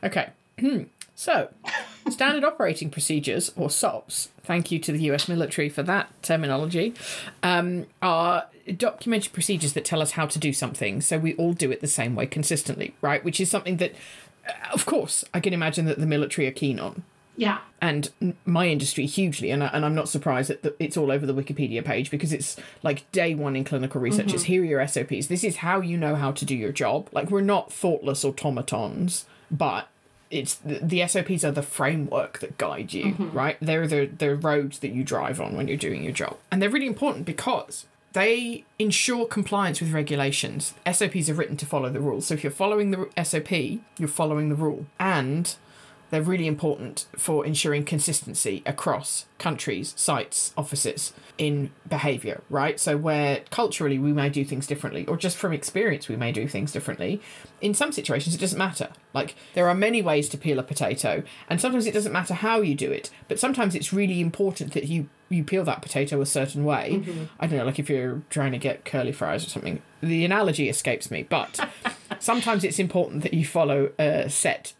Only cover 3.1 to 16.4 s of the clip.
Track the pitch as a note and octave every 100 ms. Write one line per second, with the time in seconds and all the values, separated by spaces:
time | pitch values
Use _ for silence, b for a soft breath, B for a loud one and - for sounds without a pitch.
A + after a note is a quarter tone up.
3.1 | D#3 C#3+ A#2+ F3 - D3 - E3 A2+ -
4.1 | - - - - F3 E3+ E3 E3 D#3 D#3+
5.1 | C#3+ - E3+ D#3+ - D3 C#3+ C#3+ G3 -
6.1 | - - E3 D3+ C3+ D#3 F3 G#3+ A#3 B
7.1 | B B B F3+ F3+ F3 F3+ E3+ _ F#3
8.1 | E3 E3+ F3 - - - F3+ A#3+ - -
9.1 | A3+ G3+ - D3+ F#3+ D3+ D3 - D#3+ D3+
10.1 | - D3+ - D3+ C#3 B2+ - G2+ G2 D#3
11.1 | D#3+ D#3+ - E3+ F3 D3 B2+ D3 - A#2+
12.1 | A#2+ B2+ - D3 D3+ - - - - D3
13.1 | D3 F3+ - F#3+ G3+ F#3 F3+ F3 - B
14.1 | B B _ - A#3+ - - - - D3+
15.1 | - - F3 F3+ F3+ D#3+ D#3 D#3+ D3+ D#3
16.1 | D3 D3 -